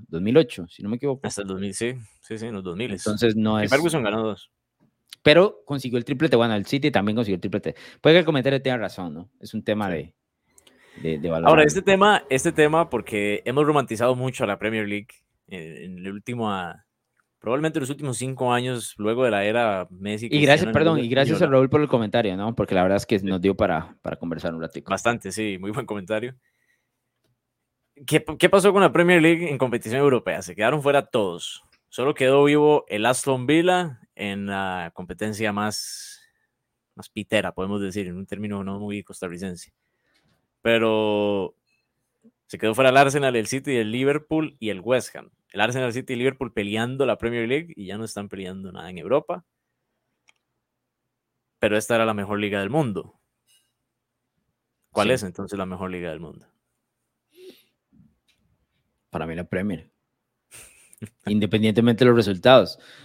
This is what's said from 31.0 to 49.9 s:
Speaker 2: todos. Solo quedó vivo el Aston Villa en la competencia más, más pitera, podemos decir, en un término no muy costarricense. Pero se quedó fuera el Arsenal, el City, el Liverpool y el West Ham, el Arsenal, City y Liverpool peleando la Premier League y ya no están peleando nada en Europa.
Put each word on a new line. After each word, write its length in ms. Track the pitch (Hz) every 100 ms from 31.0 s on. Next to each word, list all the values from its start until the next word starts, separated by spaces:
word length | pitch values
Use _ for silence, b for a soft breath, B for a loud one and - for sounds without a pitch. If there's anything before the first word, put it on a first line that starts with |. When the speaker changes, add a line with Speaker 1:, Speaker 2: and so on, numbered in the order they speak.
| -
Speaker 2:
todos. 580 | 123 98 85 - - _ _ _
Solo 260 | - 131
quedó 300 | - 131 139
vivo 400 | 143 147 151 147 -
el 180 | 104 113
Aston 400 | 127 - 131 123
Villa 540 | 156 175 180 170 127 _
en 320 | - 101 98 101
la 440 | 98 95 92 85
competencia 580 | - 87 87 107 104 110
más, 680 | 101 107 104 - - - - _ _ _ _ _ _ _
más 140 | - -
pitera, 460 | - 101 107 92
podemos 260 | 87 95 101
decir, 260 | 98 95 92
en 100 | 90
un 100 | 95
término 360 | 98 107 101
no 140 | 98 98
muy 240 | 104 101
costarricense. 720 | - 95 92 85 95 87 - _ _ _ _ _ _ _ _ _
Pero 920 | 113 117 113 110 107 104 104 101 90 - _ _ _ _ _ _ _ _ _
se 100 | -
quedó 160 | 110
fuera 160 | 107 131
el 60 | 131
Arsenal, 360 | 139 143 139
el 120 | 120 104
City, 300 | 135 139 127
el 160 | 107
Liverpool 640 | 120 135 147 151 160 156 -
y 120 | 107
el 100 | 95
West 360 | 101 127 - -
Ham, 140 | 50 _ _ 95
el 40 |
Arsenal, 280 | 107 127 127
City 180 | 117 127
y 40 | 120
Liverpool 360 | 127 131 123
peleando 540 | - 101 107 120 135 131
la 100 | 104
Premier 320 | 117 120 113
League 240 | 139 170 -
y 100 | 95
ya 100 | 101
no 80 |
están 240 | 113 - 101
peleando 420 | 98 92 95 95
nada 180 | 92 82
en 80 | 90
Europa. 480 | 80 139 151 175 - _ _ _ _